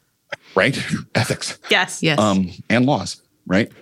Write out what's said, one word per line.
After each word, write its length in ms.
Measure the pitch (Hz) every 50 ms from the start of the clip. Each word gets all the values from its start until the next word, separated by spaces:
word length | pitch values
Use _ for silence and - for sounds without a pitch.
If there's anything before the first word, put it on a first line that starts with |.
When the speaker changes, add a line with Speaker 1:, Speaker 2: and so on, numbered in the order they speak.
| _ _ _ _ _ _ - - _ - -
Speaker 1:
Right? 240 | - 98 131 143 - - - - - - - -
Ethics. 440 | 113 113 - - - - - - - - -
Speaker 2:
Yes. 320 | 214 196 185 185 - -
Speaker 3:
Yes. 160 | - 160 151 139
Speaker 1:
Um, 320 | 107 107 - 95 95 87 - - - -
and 140 | 107 117 123
laws, 340 | 135 147 110 - - - - _ _ _ _ _
right? 240 | - 90 98 117 - - -